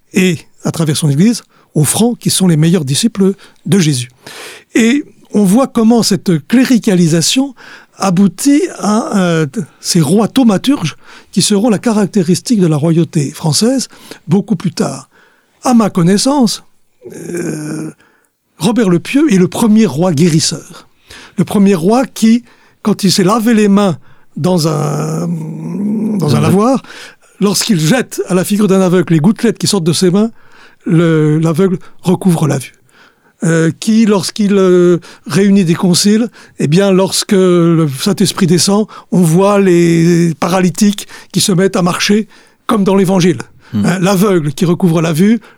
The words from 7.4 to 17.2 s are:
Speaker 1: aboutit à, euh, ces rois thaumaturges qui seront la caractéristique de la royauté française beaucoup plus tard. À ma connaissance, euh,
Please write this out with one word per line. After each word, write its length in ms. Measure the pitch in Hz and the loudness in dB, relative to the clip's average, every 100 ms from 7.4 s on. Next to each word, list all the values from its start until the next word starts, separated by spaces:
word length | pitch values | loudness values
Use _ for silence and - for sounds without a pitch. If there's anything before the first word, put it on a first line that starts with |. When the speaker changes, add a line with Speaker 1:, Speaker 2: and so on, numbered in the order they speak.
| 277 - - - - - | -4 -8 -20 -20 -20 -6
Speaker 1:
aboutit 640 | 196 180 202 - 285 294 339 - | -2 2 2 2 0 2 0 -4
à, 400 | - 214 311 208 | -2 -2 0 0
euh, 280 | 180 165 147 - 160 _ | 0 0 -2 -6 -10 _
ces 200 | - 175 | -2 0
rois 280 | 156 202 196 | 2 0 0
thaumaturges 720 | - 233 185 262 285 156 - - - _ | 2 2 2 0 -2 -4 -10 -20 -20 _
qui 100 | 196 | -4
seront 280 | - 202 240 | 0 0 0
la 100 | 190 | 0
caractéristique 800 | 247 214 196 208 170 175 - 214 | 0 0 0 0 0 -2 0 0
de 80 | 175 | 0
la 100 | 151 | 0
royauté 540 | 165 165 165 160 139 | 0 0 0 -2 -4
française 580 | - 160 139 226 269 - - - - - | -4 -4 0 0 -2 -6 -14 -20 -18 -2
beaucoup 280 | 196 196 185 | -2 0 -4
plus 160 | 165 | -4
tard. 380 | - 127 - - _ _ _ _ _ | -6 -6 -8 -16 _ _ _ _ _
À 100 | 269 | 0
ma 160 | 233 202 | 2 2
connaissance, 760 | 190 170 202 262 285 226 - - _ _ _ - | 0 0 2 0 0 0 -2 -12 _ _ _ -20
euh, 800 | 165 | -16